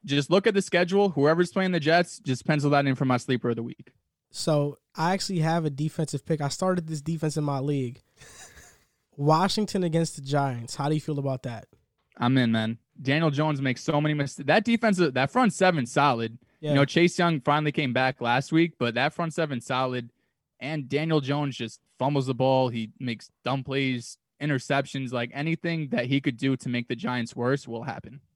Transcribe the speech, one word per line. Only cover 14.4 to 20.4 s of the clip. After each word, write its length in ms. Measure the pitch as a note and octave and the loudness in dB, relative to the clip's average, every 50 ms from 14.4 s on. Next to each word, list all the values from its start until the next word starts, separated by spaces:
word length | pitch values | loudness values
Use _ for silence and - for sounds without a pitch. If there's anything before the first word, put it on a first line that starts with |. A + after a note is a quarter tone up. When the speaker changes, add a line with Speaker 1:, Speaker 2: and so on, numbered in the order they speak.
| C#3+ | 0
Speaker 1:
That 160 | C3+ D#3 A3 G#3 | 2 2 4 4
defense, 340 | A#3+ A#3 A3 - A3 G3+ | 2 0 2 2 2 2
that 340 | F3 F3 D3+ C3 B2+ C3+ C#3 | 4 2 2 2 0 0 0
front 220 | - B3 B3+ G#3+ - | 2 2 2 2 2
seven, 320 | - F#3+ F#3 F3 D3+ B2 | 4 2 4 4 2 -2
solid. 520 | A#2 - D3 C#3+ C#3+ B2+ A2+ A2+ A2+ A#2 B2 _ _ _ _ | 0 2 4 4 4 4 2 -2 -4 -6 -12 _ _ _ _
Speaker 2:
Yeah. 120 | D#3+ D3 | -2 2
Speaker 1:
You 40 | C#3+ | 4
know, 100 | C#3 C#3+ | 4 4
Chase 320 | C#3 - E3+ E3+ F3 - | 4 4 4 4 4 4
Young 240 | - F3 E3+ E3 C#3 | 2 2 2 2 0
finally 300 | - - C#3+ D3+ D3+ D3+ | 2 2 2 2 2 0
came 220 | C#3+ - D3+ B2+ A#2 | 0 0 -2 0 2
back 280 | B2+ C3 C3 B2+ _ | 2 2 2 0 _
last 300 | A#2+ A#2 A#2+ C3 C#3 - | 0 2 2 2 0 2
week, 220 | E3 D#3+ E3+ E3+ - | 2 2 2 2 0
but 160 | _ B2 A#2+ A2+ | _ -4 -2 0
that 180 | A#2+ C3 D#3 - | 0 0 0 -2
front 200 | - E3+ E3 D3 | -2 -6 -4 -2
seven, 280 | - E3 D3+ C#3 B2 | -2 -2 -2 -2 -8
solid. 500 | A#2+ - C3 B2+ C3 B2+ B2+ B2+ A#2+ A#2 _ _ _ _ _ _ | -4 -4 -2 -2 -2 -2 -4 -6 -8 -10 _ _ _ _ _ _